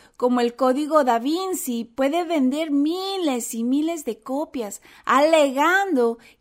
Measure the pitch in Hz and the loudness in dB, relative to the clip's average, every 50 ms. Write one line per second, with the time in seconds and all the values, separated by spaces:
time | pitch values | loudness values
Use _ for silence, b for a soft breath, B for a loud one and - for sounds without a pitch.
0 | b b b - 240 247 247 247 240 240 240 - 269 254 254 277 302 277 320 302 | b b b -2 0 0 2 2 0 0 0 0 2 2 2 2 0 2 2 2
1 | 277 254 233 233 226 277 320 359 381 381 370 - - - 240 233 226 - _ - | 4 4 2 0 0 -2 -2 -2 -2 -4 -6 -6 -4 -6 -6 -6 -6 -8 _ -2
2 | 269 277 302 349 359 320 339 302 254 254 277 302 330 320 285 277 285 311 339 370 | -2 0 0 0 -2 0 0 0 2 2 0 -2 -2 -2 0 0 0 0 -2 -2
3 | 381 392 392 381 349 294 254 240 226 - - 226 226 247 262 294 302 330 339 320 | -4 -6 -4 -4 -2 -2 -2 -2 -4 -6 -6 -4 -2 0 0 0 0 -2 -4 -6
4 | 285 247 214 - - - 262 285 320 320 - 269 220 202 202 - B B B B | -6 -8 -10 -10 -8 -8 -6 -6 -6 -6 -6 -8 -8 -8 -10 -16 B B B B
5 | B B 226 269 294 320 330 311 294 285 247 269 294 311 370 392 392 392 330 254 | B B 2 4 4 4 4 4 4 4 2 2 2 2 2 2 2 0 2 2
6 | 233 233 233 - B B B B | 2 0 0 -4 B B B B